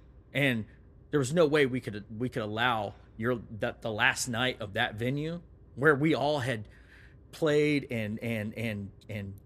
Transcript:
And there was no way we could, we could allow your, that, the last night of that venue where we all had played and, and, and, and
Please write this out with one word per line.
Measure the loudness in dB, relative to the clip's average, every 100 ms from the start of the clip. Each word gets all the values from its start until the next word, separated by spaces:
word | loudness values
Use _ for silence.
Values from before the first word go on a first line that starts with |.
| -20 -20 -6
And | 0 2 2 -4 -14 -20 -20 -4
there | -2
was | 0
no | 4 4
way | 6 4
we | 2
could, | -6 -10 -10 -6
we | -6
could | -4
allow | -4 0 2 2 -2 -8 -16 -4
your, | -2 -2 -4 -6
that, | -6 -4
the | -6
last | 2 2 2 -2
night | 0 0 -2
of | -6
that | -2 -2 -2
venue | -2 -2 -4 -8 -12 -20 -18 2
where | 4
we | 4 4
all | 2 2 0
had | 0 -4 -6 -16 -20 -20 -20 -20 -20
played | -2 2 4 4 2 0
and, | -4 -4 -4
and, | -4 -4 -4 -6
and, | -6 -6 -8 -12 -12
and | -10 -10 -12